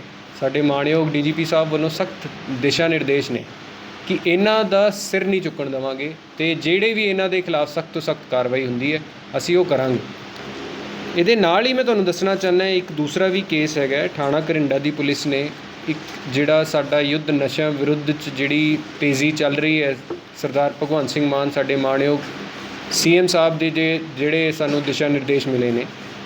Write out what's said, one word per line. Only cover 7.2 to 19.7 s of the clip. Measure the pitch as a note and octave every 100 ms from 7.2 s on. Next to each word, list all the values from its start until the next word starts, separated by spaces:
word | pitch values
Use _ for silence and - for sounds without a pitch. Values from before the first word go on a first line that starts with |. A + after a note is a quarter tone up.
| F#3+
ਦੇ | F#3
ਖਿਲਾਫ | F3+ D3+ D3
ਸਖਤ | E3 D#3+
ਤੋਂ | E3
ਸਖਤ | D#3 D3+ -
ਕਾਰਵਾਈ | B2+ B2 C3 B2+
ਹੁੰਦੀ | B2 C#3
ਹੈ, | D#3 D3+ - - C#3
ਅਸੀਂ | E3+ F3+
ਉਹ | E3
ਕਰਾਂਗੇ। | C3 C3 A#2+ - - - - - - - - - - - F3
ਇਹਦੇ | F3+ A3+
ਨਾਲ | E3+ F#3 B3
ਹੀ |
ਮੈਂ | B3+
ਤੁਹਾਨੂੰ | B3 G#3+ F3+
ਦੱਸਣਾ | E3+ G3 F#3+
ਚਾਹੁੰਦਾ, | F#3 F3+ F#3+
ਇੱਕ | F#3 F3+
ਦੂਸਰਾ | D3+ D3 F3+ F#3+
ਵੀ | F#3+
ਕੇਸ | G3 D#3 D3+ D3+
ਹੈਗਾ, | C#3 C#3+ E3+
ਥਾਣਾ | D#3 C#3 D3+
ਘਰਿੰਡਾ | D#3 D#3 C#3+ C#3
ਦੀ | D3
ਪੁਲਿਸ | D3 C#3+ C#3 D3
ਨੇ | C#3 C#3+ - - - -
ਇੱਕ | D#3 - - C#3
ਜਿਹੜਾ | C3 D3 D#3
ਸਾਡਾ | D#3 D3+ C#3 D3
ਯੁੱਧ | C#3+ D#3 D3+
ਨਸ਼ਿਆਂ | D3 C3 D#3+ D3+
ਵਿਰੁੱਧ | C#3+ C#3+ D3+ D3
'ਚ | D3 D3 C3
ਜਿਹੜੀ | C#3+ D3+ D3+ D3+ - -
ਤੇਜ਼ੀ | D3 C3+ D3+
ਚੱਲ | D3+ C#3+ C#3+
ਰਹੀ | D#3